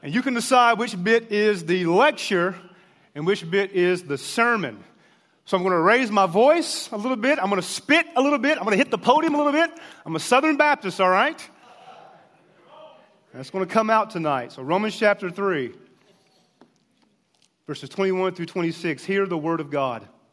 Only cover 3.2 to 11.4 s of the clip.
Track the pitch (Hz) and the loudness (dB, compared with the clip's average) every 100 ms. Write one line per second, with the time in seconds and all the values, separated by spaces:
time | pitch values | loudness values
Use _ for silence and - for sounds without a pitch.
3.2 | 160 208 165 196 196 190 180 180 180 139 | -2 -2 -2 -2 -2 0 0 0 -4 -8
4.2 | - - 233 233 151 104 - _ _ _ | -6 0 2 2 -4 -10 -20 _ _ _
5.2 | _ _ - 190 185 180 170 233 247 208 | _ _ -4 -2 2 2 4 4 2 2
6.2 | 190 175 254 339 330 - - 220 220 254 | 2 4 4 4 0 -8 -8 -8 -4 -2
7.2 | 240 285 190 196 175 - - 311 320 247 | 0 0 0 -2 -4 -10 2 2 2 0
8.2 | 277 285 262 302 190 202 285 214 - 285 | 2 2 0 -2 0 0 0 0 4 4
9.2 | 330 294 294 285 330 330 - - - 160 | 4 0 2 2 0 -2 -20 -18 -8 -8
10.2 | - 247 311 285 294 277 190 175 185 185 | 2 2 4 2 2 2 -4 0 2 4
11.2 | 262 330 | 2 -2